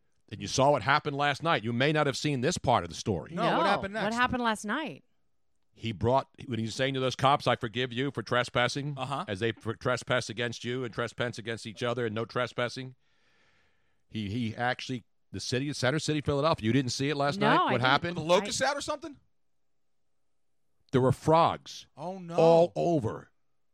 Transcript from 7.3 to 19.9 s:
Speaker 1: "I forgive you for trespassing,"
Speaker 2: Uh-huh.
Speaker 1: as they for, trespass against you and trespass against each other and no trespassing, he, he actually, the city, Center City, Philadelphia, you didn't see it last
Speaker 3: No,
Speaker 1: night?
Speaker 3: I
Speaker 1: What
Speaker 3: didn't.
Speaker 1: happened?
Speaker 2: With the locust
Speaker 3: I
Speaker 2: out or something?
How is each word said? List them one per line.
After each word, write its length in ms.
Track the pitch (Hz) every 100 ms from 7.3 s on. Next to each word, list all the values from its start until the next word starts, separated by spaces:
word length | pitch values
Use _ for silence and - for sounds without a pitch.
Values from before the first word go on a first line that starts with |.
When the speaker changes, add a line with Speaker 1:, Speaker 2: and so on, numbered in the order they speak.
| 139 -
Speaker 1:
"I 100 | 120
forgive 340 | 120 110 127
you 200 | 117 139
for 120 | 131
trespassing," 720 | 110 123 120 127 123 143 139 139
Speaker 2:
Uh-huh. 260 | 135 139 170
Speaker 1:
as 140 | 98
they 100 | 113
for, 220 | 110 107
trespass 540 | 104 135 123 - 127 -
against 340 | 110 120 117
you 220 | 117 127
and 80 | 123
trespass 460 | 113 117 - 123 113
against 280 | 113 113 117
each 160 | 101
other 220 | 120 120
and 100 | 120
no 120 | 110 113
trespassing, 720 | 127 120 - 120 - 131 131 _ _ _ _ _ _ _ _ _ _ _
he, 180 | 110 101
he 260 | 113 113
actually, 500 | - 123 127 - 127 - _ _
the 80 | -
city, 320 | - 123 143
Center 260 | 139 123 151
City, 220 | - 151
Philadelphia, 460 | 143 143 151 160 107
you 60 |
didn't 160 | 127 127
see 160 | - 139
it 80 | 151
last 220 | 139 196
Speaker 3:
No, 60 | 208
Speaker 1:
night? 80 |
Speaker 3:
I 100 | 302
Speaker 1:
What 60 | 330
Speaker 3:
didn't. 140 | 156
Speaker 1:
happened? 320 | 127 143 170 175
Speaker 2:
With 100 | 156
the 40 |
locust 280 | 180 208 220
Speaker 3:
I 40 | 269
Speaker 2:
out 100 | 285
or 60 |
something? 340 | 285 302 330 277 _ _ _ _ _ _ _